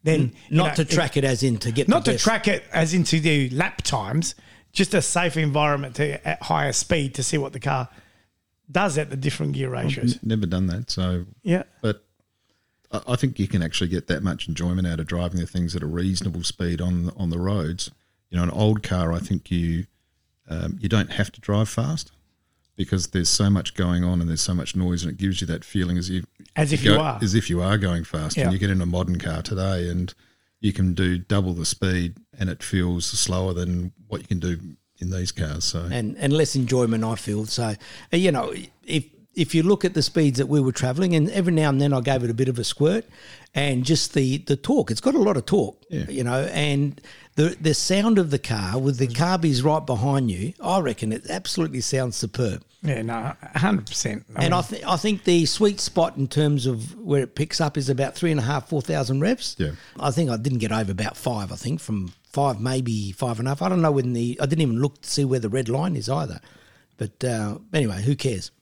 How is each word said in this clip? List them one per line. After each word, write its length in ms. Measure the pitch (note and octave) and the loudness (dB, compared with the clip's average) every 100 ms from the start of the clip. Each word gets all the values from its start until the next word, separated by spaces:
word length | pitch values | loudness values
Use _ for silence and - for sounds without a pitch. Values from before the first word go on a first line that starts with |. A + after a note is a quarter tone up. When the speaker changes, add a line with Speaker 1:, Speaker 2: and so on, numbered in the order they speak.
Speaker 1:
Then, 260 | D#3 D#3 B2+ | 4 4 2
Speaker 2:
Mm, 40 | - - | -2 0
Speaker 1:
you 80 | D3+ | 2
Speaker 2:
not 100 | F3+ | 4
Speaker 1:
know, 60 | D3+ | 2
Speaker 2:
to 60 | |
Speaker 1:
it 80 | D3+ | 2
Speaker 2:
track 280 | E3 D3+ D3 | 2 2 2
it 60 | |
as 180 | C3+ B2 | 2 2
in 160 | C3 A2 | 2 0
to 120 | A#2+ | 0
get 160 | A#2 E3+ | 0 4
Speaker 1:
Not 180 | D4+ A#3+ | 4 2
Speaker 2:
the 60 | |
Speaker 1:
to 20 | |
Speaker 2:
best. 100 | G3+ | 2
Speaker 1:
track 240 | G#3+ A3 G#3 | 2 2 0
it 160 | F#3+ - | 0 -2
as 220 | F3 D#3+ | 0 2
in 100 | F3+ | 2
to 160 | - D#3+ | 2 2
do 300 | D#3 D3 B2+ | 4 4 2
lap 300 | C3 F#3 - | 0 -2 -2
times, 520 | - B2 G2 C#3+ E3+ - - - _ | -2 -2 -2 -2 -2 -8 -20 -20 _
just 220 | - F#3+ | 0 2
a 80 | G3 | 2
safe 340 | - F3 F3 D#3+ | 2 0 0 0
environment 580 | D3+ D3 D3+ C#3+ C#3 A#2+ | 0 2 2 2 -2 -2
to, 300 | D3 C#3+ D#3 | -2 -2 -4
at 160 | - | -6
higher 280 | - D#3 C#3+ | 0 0 2
speed 420 | - - E3+ C#3 - | -2 0 0 0 -4
to 60 | |
see 140 | B2+ D#3 | -2 -2
what 160 | C3+ | -2
the 80 | B2+ | -6
car 300 | C#3 C3+ A#2+ - _ _ _ _ _ _ - | -2 -2 -4 -12 _ _ _ _ _ _ -4
does 260 | D#3 G3+ C#3+ | 0 2 0
at 140 | C#3+ | -4
the 60 | C3+ | -4
different 360 | C#3 - D3+ | -4 -2 -4
gear 220 | C3+ C3 | -2 -4
Speaker 3:
I've 100 | B2 | -2
Speaker 1:
ratios. 300 | C3 C3+ A#2+ | -2 0 0
Speaker 3:
n-, 60 | A#2 | 0
never 240 | A2 A2 F#2+ | -2 0 0
done 220 | F2+ F#2 | 0 0
that, 220 | F2+ B2 | -2 -4
so 360 | - F2+ F2+ F2+ - | -2 0 -2 -4 -8
Speaker 1:
Yeah. 220 | F#3+ F3+ - _ | 0 0 -2 _
Speaker 3:
but 200 | A2 - _ _ _ _ _ _ _ _ _ | -4 -4 _ _ _ _ _ _ _ _ _
I, 120 | - - | -8 -2
I 80 | B2 | 0
think 220 | C3+ - | 0 -2
you 80 | G2 | -2
can 160 | F#2+ | 0
actually 260 | E2 - F2+ | -2 -2 -2
get 180 | F2 - | -2 -2
that 160 | D#2+ | -2
much 260 | G2 E2 - | -2 -4 -6
enjoyment 400 | D#2 F2 F#2 F2+ | -4 -2 0 -2
out 120 | D#2+ | -2
of 60 | D#2+ | -4
driving 320 | F2 F2 F2+ | -4 -2 -4
the 80 | E2+ | -4
things 300 | F2+ E2+ E2+ | -2 -2 -2
at 60 | |
a 40 | D2+ | -4
reasonable 580 | E2+ F#2+ F2+ F#2+ E2+ | -2 0 0 -4 -4
speed 360 | E2+ - F2 E2+ | -6 -4 -4 0
on, 300 | F2+ F2+ F2 - | 0 0 -2 -2
on 100 | F2+ | -4
the 100 | E2+ | -2
roads. 520 | F#2 G2+ D#2 F2+ - _ _ _ _ | -2 -2 -2 -4 -10 _ _ _ _
You 60 | F2 | -2
know, 80 | |
an 60 | F2 | 0
old 340 | - G#2+ G#2+ | 2 4 2
car, 280 | - F2+ E2 | 0 0 0
I 60 | E2+ | -2
think 320 | - F#2+ - | -2 -4 0
you, 360 | F2 E2+ E2 - _ _ _ _ _ - | 0 0 -2 -4 _ _ _ _ _ -10
um, 300 | E2 E2 - | -6 -4 -4
you 80 | F2+ | 0
don't 220 | A2 F2 | 2 2
have 220 | - G2+ | -2 -2
to 80 | - | -4
drive 280 | - G2+ A2 | 0 0 0
fast 440 | - C3+ D#3 - _ _ _ _ _ _ - | -2 -2 -4 -8 _ _ _ _ _ _ -6
because 320 | F2+ F#2+ F2 | -2 -2 0
there's 200 | F2+ E2+ | 0 0
so 220 | - G2+ | 2 4
much 240 | G2 - | 2 0
going 300 | - F2+ F2 | -2 0 2
on 160 | F2 F2+ | 2 2
and 100 | E2+ | 0
there's 100 | D#2+ | -2
so 140 | - | 0
much 220 | F2+ C#2 F#2 | -2 -2 -2
noise, 260 | F2+ F2 | 0 0
and 80 | E2+ | -4
it 80 | D2+ | -2
gives 220 | G2 F#2 | -2 -2
you 80 | E2+ | -4
that 160 | E2 | -6
feeling 340 | - G2+ F2 F2+ | -2 -2 0 0
as 100 | F2 | -2
if 140 | F#2 - _ - | -4 -6 _ -8
Speaker 1:
As 180 | - D3+ | -2 2
if 120 | D3 | 4
Speaker 3:
go 80 | B2+ | 6
Speaker 1:
you 60 | G#2+ | 6
are. 180 | D#3 A2 | 2 0
Speaker 3:
as 140 | G#2+ | 2
if 160 | G#2+ - | 2 2
you 100 | F2 | 0
are 160 | F2+ G#2 | 2 2
going 280 | F#2+ E2+ | 2 -2
fast. 320 | E2 D#2+ D#2 - | -2 -6 -4 0
Speaker 1:
Yeah. 80 | |
Speaker 3:
And 80 | F2+ | 0
you 60 | F#2 | 2
get 100 | G2 | 2
in 100 | F#2+ | 2
a 60 | F2 | 0
modern 320 | F2+ F2 F2+ | 0 0 -2
car 240 | F2 E2 | -2 -6
today, 460 | - G2 F#2+ F#2 F2 | -4 -2 0 0 -2
and 260 | F2 F2+ - _ _ _ _ | -2 -4 -8 _ _ _ _
you 120 | G#2 | -2
can 220 | F#2+ F#2 | 2 2
do 240 | F2 F#2 F2+ | 4 2 0
double 360 | F2+ G2+ F#2 | 0 0 2
the 120 | F2 E2 | -2 -4
speed, 520 | - F#2+ F#2 F2 - _ - | -2 0 0 -2 -6 _ -6
and 100 | F#2 | -4
it 140 | D#2 | -4
feels 420 | - F#2+ F2+ F2 | -2 0 0 0
slower 480 | - G#2+ - F#2 F#2 | -2 -2 0 0 -2
than 400 | F2 F2+ F2 F2+ - - | -2 -2 -2 -4 -10 -10
what 140 | G#2 | -10
you 80 | - | -4
can 100 | F#2 | -4
do 220 | F2+ E2+ F2+ - _ _ | -2 -4 -8 -18 _ _
in 120 | F2+ | -6
these 220 | F#2 F#2 | -4 -4
cars. 320 | - D#2 D#2 | -4 -6 -2
So 240 | - E2+ E2+ | -4 -4 -4
Speaker 2:
And, 260 | B2 G#2+ - | -4 -4 -4
and 140 | C#3+ | 0
less 220 | D3+ C#3+ | 2 2
enjoyment, 480 | C#3 A#2+ B2+ A#2+ A2+ | 0 2 2 2 2
I 140 | A2+ A2+ | -2 -4
feel. 300 | - G#2 G#2+ | -4 -4 -4
So, 280 | - A#2 G#2 - - - | -2 -4 -6 -12 -20 -2
uh, 40 | E3+ | 2
you 140 | F#3 | 4
know, 240 | C#3 - - - _ - | 2 -2 -8 -14 _ -4
if, 180 | D#3 - _ _ | -4 -4 _ _
if 200 | - D#3 E3 | -4 2 4
you 60 | |
look 200 | E3+ G3+ | 4 4
at 100 | F#3 | 2
the 80 | E3 | 0
speeds 360 | C3+ E3+ D3 B2+ | 0 4 4 2
that 80 | C3+ | 2
we 140 | D3 | 4
were 100 | C3 | 2
travelling, 440 | - B2+ C3 F#3 E3 | 0 -2 2 2 4
and 120 | D#3 | 2
every 220 | G3 F3+ | 2 2
now 160 | D#3+ D3+ | 4 4
and 100 | C3+ | 4
then 120 | C#3+ | 2
I 80 | C3+ | 2
gave 220 | A#2+ C3 | 2 0
it 80 | A#2+ | 0
a 40 | |
bit 140 | A#2 C3 | 0 0
of 120 | A#2+ | 0
a 40 | |
squirt, 400 | G#2+ - D3 A3 - - - - - | -4 2 2 2 -4 -20 -20 -20 -6
and 320 | C3 C#3+ B2+ | -2 0 0
just 300 | B2+ D#3+ - | 2 2 2
the, 240 | C#3+ C3 C#3 | 0 0 0
the 160 | - C#3 | -2 -2
torque, 360 | - C#4 - | 2 2 2
it's 80 | A3 | 0
got 160 | C4 C#4+ | 2 4
a 20 | |
lot 180 | G#3 D3+ | 4 2
of 80 | - | 2
torque, 300 | G3 G#2 - _ | 2 2 -4 _
Speaker 3:
Yeah. 200 | D#3+ - | -6 -6
Speaker 2:
you 140 | - | -4
know, 220 | A#2+ B2+ C3+ | -2 0 -2
and 480 | - D3 C#3 C#3+ C#3 - - - | -2 0 2 0 -4 -20 -20 -6
the, 220 | - D#3+ - | 2 2 2
the 140 | D#3 | 0
sound 440 | D3 - F#3+ A3 G#3 | 0 2 2 4 4
of 120 | E3 | 4
the 80 | C#3 | -2
car 400 | - G#2+ F#2+ A#2 | -2 -4 -2 0
with 200 | C3+ B2 | 0 0
the 100 | C3 | 0
carbies 560 | A#2 E3+ F#3 E3 B2+ | 2 2 2 2 4
right 200 | C#3+ D#3 | 2 2
behind 460 | D3+ A#2 C3 C#3 B2 | 0 0 2 2 0
you, 220 | F2+ A2+ - | -2 -4 -4
I 160 | - F#3+ | 0 0
reckon 300 | C#3+ A2 A2 | 0 -2 -4
it 160 | A2 - | -4 -4
absolutely 500 | F#3+ - - D#3+ C3 | -6 -4 -2 -2 -2
sounds 340 | - C3+ B2+ - | -2 -2 -2 -4
superb. 460 | G#2 - A#2 - _ _ | -6 -2 -2 -2 _ _
Speaker 1:
Yeah, 200 | D#3 A#2+ | -4 -2
no, 320 | A2+ A#2 A#2 - | -4 -6 -6 -10
a 160 | - - | -6 0
hundred 280 | F#3+ G3+ G#2 | 2 2 -2
percent. 380 | - A2+ G#2+ - A2 | -6 -6 -6 -8 0
I 80 | |
Speaker 2:
And 100 | - | 2
I 40 | F3 | 2
Speaker 1:
mean 60 | |
Speaker 2:
thi-, 200 | - G#3+ - | 0 -6 -2
I 100 | F3 | 0
think 280 | G#3+ G3 | 0 0
the 220 | - F3 D#3+ | 4 4 4
sweet 340 | - G#3 G3+ | 4 2 2
spot 360 | - - E3 - | -2 2 0 0
in 120 | C3+ | -2
terms 380 | D3+ D3+ C#3+ B2 | 2 4 2 0
of 300 | A2+ B2 G3 | -2 -6 -10
where 240 | F#3+ C#3+ | 0 0
it 120 | B2 | 0
picks 260 | - D#3 - | -4 -4 0
up 160 | D3+ D3 | 0 0
is 120 | C3 | -2
about 240 | B2+ C3+ | 0 -2
three 160 | - F3 | 0 0
and 80 | D3+ | 2
a 20 | |
half, 260 | A#2 C#3+ - | 0 -2 -2
four 140 | D3+ | -4
thousand 380 | C#3+ D3+ B2 C3+ | -2 -2 0 0
revs. 340 | E3+ B3+ - - | 0 0 -4 -4
Speaker 3:
Yeah. 140 | D2 D2+ - - | -4 -4 -16 -4
Speaker 2:
I 120 | C#3+ | -2
think 180 | B2+ D3+ | 2 0
I 60 | A2+ | 0
didn't 220 | C3 B2 | 0 0
get 120 | G#2+ | 0
over 200 | A2 G2+ | 0 0
about 240 | F#2+ G#2 - | -2 -4 -4
five, 340 | B2+ A2 F#2+ | -4 -4 -6
I 40 | - | -6
think, 240 | A#2 D#3 | -6 -6
from 320 | - G#2 F2+ - | -4 -6 -6 -12
five, 360 | _ - C#3+ G#2+ | _ 0 0 0
maybe 520 | B2 C3 B2 A2 G2+ | -2 -2 -2 -2 -4
five 260 | F#2 B2 A2 | -4 -4 -2
and 100 | B2+ | -4
a 20 | |
half. 120 | C#3+ | -2
I 60 | F#3 | 0
don't 140 | F3+ | 2
know 100 | D#3+ | 4
when 200 | C#3 B2 | 2 0
the, 260 | A#2+ A#2+ B2+ | -2 -2 -2
I 60 | C#3 | -2
didn't 160 | C#3 | 2
even 180 | C#3+ A#2 | 2 2
look 200 | C#3+ - | -2 -4
to 80 | - | -6
see 140 | - | -2
where 160 | C3+ B2+ | 0 0
the 80 | A2 | 0
red 180 | B2+ A2+ | -2 -2
line 260 | C3+ F3+ D3 | -2 -2 -2
is 120 | A2 | -2
either. 320 | C#3 C#3 E2 - - _ _ _ _ | -4 -4 -8 -16 -20 _ _ _ _
But, 260 | A2 _ | -10 _
uh, 340 | B2 A2+ G#2 - - | -4 -2 -4 -6 -4
anyway, 260 | D#3 A#2 F#2 | 0 0 0
who 140 | A2+ C#3+ | -2 0
cares? 340 | C3+ G2 - _ | -2 -4 -8 _